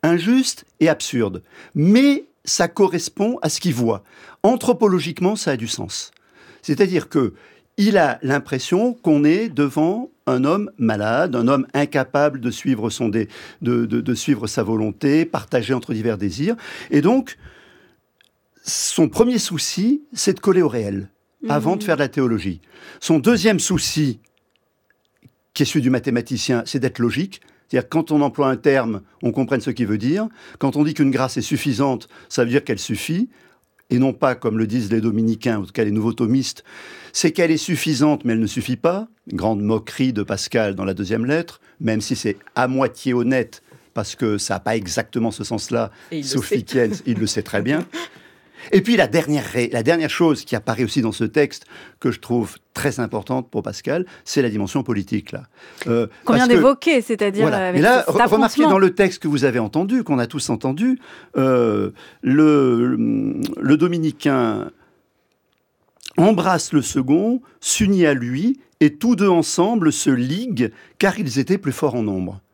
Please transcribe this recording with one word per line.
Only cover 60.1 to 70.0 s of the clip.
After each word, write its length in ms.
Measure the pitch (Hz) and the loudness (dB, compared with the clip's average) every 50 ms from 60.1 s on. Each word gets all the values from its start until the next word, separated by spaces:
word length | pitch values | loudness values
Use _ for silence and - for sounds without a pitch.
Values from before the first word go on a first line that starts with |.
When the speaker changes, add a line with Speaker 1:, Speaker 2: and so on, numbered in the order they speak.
| 147 127 | 0 0
Speaker 1:
a 80 | 120 | 0
tous 240 | 117 - 143 - - | -2 -4 -6 -4 -4
entendu, 480 | 120 110 - 131 135 156 220 254 254 - - - - - - _ - | -4 -2 -2 -4 -2 0 0 0 0 -2 -4 -20 -20 -20 -20 _ -2
euh, 560 | - 131 131 127 123 120 113 104 104 101 95 95 - - - - _ | 0 2 4 4 4 4 2 2 0 -2 -4 -6 -12 -20 -20 -20 _
le, 760 | - 123 131 151 156 151 151 143 139 127 120 117 120 127 123 113 113 113 110 110 107 110 110 - - - - - | 0 2 4 6 6 6 6 6 4 4 4 2 2 0 0 0 0 0 0 -2 -2 -4 -4 -4 -6 -6 -6 -4
le 160 | - 127 147 | 2 2 4
dominicain 920 | 151 165 175 170 170 160 156 139 - - 147 139 131 123 113 107 104 104 76 - _ _ _ _ _ _ _ _ _ _ _ _ _ _ _ _ _ _ _ _ _ _ _ _ _ - - - | 4 4 0 0 0 -2 -4 -4 -2 -2 0 2 2 0 0 -2 -4 -6 -10 -14 _ _ _ _ _ _ _ _ _ _ _ _ _ _ _ _ _ _ _ _ _ _ _ _ _ -20 -8 0
embrasse 560 | - 165 208 220 175 165 190 185 160 - - | 4 4 4 4 4 2 2 0 0 -2 0
le 100 | - 147 | 0 0
second, 580 | 127 - - 151 131 131 143 175 202 226 247 254 - _ _ _ | 0 0 -2 -2 0 2 2 2 2 0 -2 -2 -4 _ _ _
s'unit 460 | - - - - 214 196 202 185 170 | -6 -4 -2 0 2 2 4 4 4
à 80 | 151 139 | 4 4
lui, 440 | 131 120 120 123 139 185 240 269 - _ _ _ _ | 2 -2 -4 -4 -2 0 -2 -2 -2 _ _ _ _
et 140 | 156 151 147 | 2 2 2
tous 180 | - - 233 247 | 2 0 0 2
deux 140 | 170 202 196 | 4 4 4
ensemble 640 | 180 165 160 - - - 175 208 240 220 170 156 | 4 4 2 0 0 0 2 2 2 2 2 2
se 180 | - - | 0 2